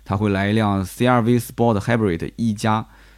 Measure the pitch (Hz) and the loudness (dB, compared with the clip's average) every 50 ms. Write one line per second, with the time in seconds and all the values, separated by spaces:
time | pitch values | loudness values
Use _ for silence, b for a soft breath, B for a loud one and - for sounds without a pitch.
0 | b - 98 98 107 104 101 95 98 101 104 113 110 104 101 98 95 92 - - | b -6 -2 0 0 0 0 0 0 0 2 2 2 2 0 0 -2 -4 -4 -2
1 | 120 123 123 123 113 113 123 120 117 - - - 117 117 113 101 - - 117 117 | 0 2 2 2 2 2 2 0 0 -4 -4 0 0 2 2 0 0 0 0 0
2 | 110 101 85 82 - - - - 117 117 107 104 - 110 110 110 117 b b b | 2 0 0 -2 -4 -8 -6 -4 -2 -2 -2 -2 -2 -2 -2 -2 -4 b b b
3 | b b b | b b b